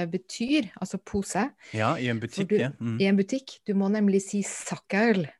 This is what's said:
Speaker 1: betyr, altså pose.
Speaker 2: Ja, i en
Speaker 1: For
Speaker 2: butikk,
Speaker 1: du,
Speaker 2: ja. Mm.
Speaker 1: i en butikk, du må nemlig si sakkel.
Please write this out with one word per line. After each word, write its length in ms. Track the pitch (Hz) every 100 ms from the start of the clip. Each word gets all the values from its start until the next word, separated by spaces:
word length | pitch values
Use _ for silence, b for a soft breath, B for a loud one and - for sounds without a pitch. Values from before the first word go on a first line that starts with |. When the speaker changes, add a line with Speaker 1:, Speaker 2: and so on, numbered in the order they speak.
| 170
Speaker 1:
betyr, 640 | 180 - - 240 302 196 -
altså 160 | 190 190
pose. 540 | - 202 196 180 277 - B
Speaker 2:
Ja, 220 | 110 110 160
i 120 | 123
en 100 | 113
Speaker 1:
For 80 | 113
Speaker 2:
butikk, 220 | - 185
Speaker 1:
du, 80 | 107
Speaker 2:
ja. 120 | 123 -
Mm. 160 | 117 113
Speaker 1:
i 60 | 196
en 120 | 196
butikk, 420 | 196 269 - -
du 100 | - 196
må 160 | 196
nemlig 300 | 214 202 190
si 180 | 196 208
sakkel. 840 | 190 - - 170 - 196 233 196 151